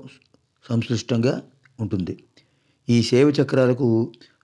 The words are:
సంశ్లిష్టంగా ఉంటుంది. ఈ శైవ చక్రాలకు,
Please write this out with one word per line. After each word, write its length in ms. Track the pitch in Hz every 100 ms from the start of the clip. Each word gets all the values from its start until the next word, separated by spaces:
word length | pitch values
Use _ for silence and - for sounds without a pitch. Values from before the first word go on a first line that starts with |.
| - - _ _ _ _ -
సంశ్లిష్టంగా 720 | 117 - 117 - 117 120 175 - _ _ -
ఉంటుంది. 440 | 101 98 85 - _ _ _ _ _ _ -
ఈ 140 | 120
శైవ 260 | 113 123 147
చక్రాలకు, 840 | 147 139 127 127 127 127 113 120 - _ _